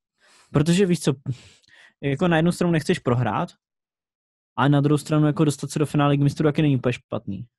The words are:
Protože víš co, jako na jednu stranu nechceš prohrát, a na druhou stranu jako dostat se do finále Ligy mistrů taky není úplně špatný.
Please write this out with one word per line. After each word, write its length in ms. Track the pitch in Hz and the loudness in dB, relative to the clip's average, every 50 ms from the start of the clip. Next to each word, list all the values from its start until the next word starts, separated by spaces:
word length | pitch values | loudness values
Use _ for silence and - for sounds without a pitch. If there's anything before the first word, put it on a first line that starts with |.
| _ _ _ _ _ _ _ _ _ _ | _ _ _ _ _ _ _ _ _ _
Protože 340 | - 143 151 170 170 190 208 | 0 0 2 2 2 2 2
víš 140 | 175 175 - | 2 0 0
co, 140 | - 160 135 - - - 120 - - - - _ _ _ _ - - - _ _ | 0 -2 -4 -2 -6 -10 -10 -10 -14 -20 -20 _ _ _ _ -20 -20 -20 _ _
jako 260 | - 139 135 143 185 | -6 -4 -2 0 0
na 80 | 170 165 | 2 2
jednu 160 | 156 165 175 | 2 2 0
stranu 200 | 170 - 180 175 | 0 0 0 0
nechceš 280 | 170 156 - - 175 - | 0 0 0 -2 -4 -2
prohrát, 500 | - 127 120 123 120 107 101 139 175 185 - _ _ _ _ _ _ _ _ _ _ _ _ _ _ _ _ _ _ _ _ | 0 0 0 0 0 -2 -2 -4 -6 -8 -10 _ _ _ _ _ _ _ _ _ _ _ _ _ _ _ _ _ _ _ _
a 120 | 117 127 | 0 2
na 140 | 143 147 143 | 4 4 4
druhou 160 | 139 147 151 | 4 2 2
stranu 300 | 143 - - 156 151 151 | 0 0 0 0 2 2
jako 180 | 147 143 156 160 | 2 2 0 0
dostat 260 | 147 - - - 135 | 0 0 -2 -8 -8
se 80 | - 156 | -4 -4
do 60 | 147 | -4
finále 240 | - - 147 143 143 | -2 0 0 2 2
Ligy 120 | 143 143 143 | 2 2 0
mistrů 200 | 139 - - 156 | 0 0 0 0
taky 140 | 151 143 165 | 0 0 2
není 140 | 156 143 135 | 2 2 0
úplně 160 | 123 - 127 117 | 0 0 -2 -4
špatný. 540 | - - _ 117 110 - - 98 - 120 - _ | -4 -8 _ -10 -10 -8 -10 -10 -10 -12 -16 _